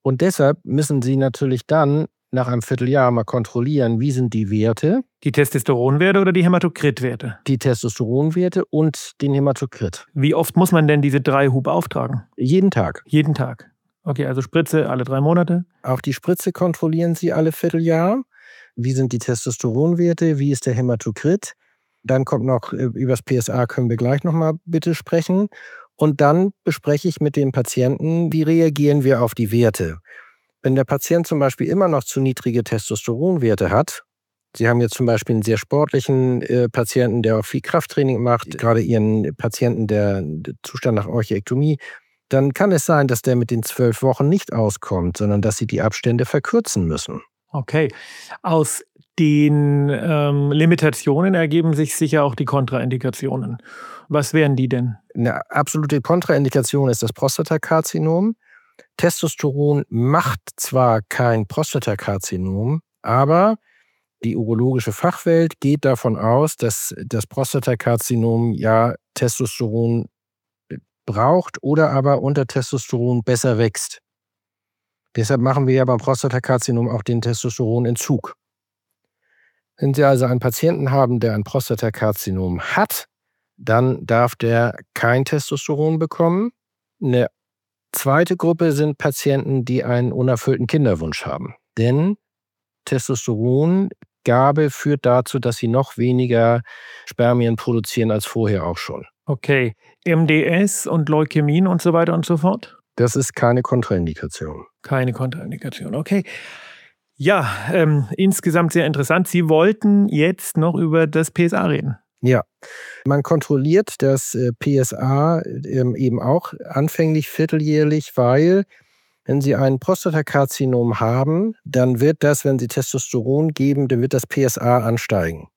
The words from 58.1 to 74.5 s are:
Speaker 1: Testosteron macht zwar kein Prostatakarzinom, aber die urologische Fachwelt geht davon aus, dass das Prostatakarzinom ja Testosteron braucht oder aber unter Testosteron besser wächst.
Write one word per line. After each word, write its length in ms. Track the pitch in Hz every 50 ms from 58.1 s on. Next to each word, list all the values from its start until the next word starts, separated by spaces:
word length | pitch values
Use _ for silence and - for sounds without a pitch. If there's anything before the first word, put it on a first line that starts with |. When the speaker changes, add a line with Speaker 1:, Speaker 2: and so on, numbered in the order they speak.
| 160 170 190 220 226 _ _ _ _ - _ _ _ _ - _ _
Speaker 1:
Testosteron 840 | - - 175 - - - 160 - - - 147 135 143 147 147 147 143 - _
macht 500 | - 117 117 127 143 156 - 135 113 90 _ - -
zwar 440 | - - - - 131 127 123 113 110 104 _
kein 400 | - - 127 120 117 113 107 92
Prostatakarzinom, 1300 | - - 156 - - 143 - - 104 98 - - 101 95 - - - 92 92 95 95 98 107 123 147 160 - _ _ _ _
aber 540 | - 113 127 139 139 156 170 190 214 220 214 _ _ _ _ _ _ _ _ _ _ _ _ -
die 140 | 117 -
urologische 560 | - 117 107 117 113 120 131 131 127 107 - 98
Fachwelt 640 | - - 175 180 - - 175 165 165 165 160 - _
geht 260 | - 135 147 147 -
davon 320 | 139 131 120 - 120 110
aus, 400 | 73 95 113 117 131 151 156 -
dass 380 | - - 117 101 - - - - - -
das 220 | 120 - 110 104
Prostatakarzinom 1300 | - - - 135 - - 143 123 - 123 110 - - 117 113 - - 127 117 113 117 113 113 117 117 107
ja 420 | - - 110 110 113 113 120 - - _ _ _
Testosteron 920 | - - 120 - - 131 110 - - 127 110 110 117 117 117 117 117 - - _ _ _ _ _ _ _ _ _ _ _ _ - 69 _ _ _ _ _
braucht 500 | - 104 104 113 135 160 185 175 - _ -
oder 300 | - 135 147 156 156 147
aber 320 | - 139 131 143 143 127 -
unter 240 | 135 147 147 135
Testosteron 800 | 120 - 139 127 - - 131 - - - 120 120 123 123 123 110
besser 340 | - 127 117 - 131 120 107
wächst. 400 | 117 110 - - - - - - _ _ _ _ _ _ _ _ _ _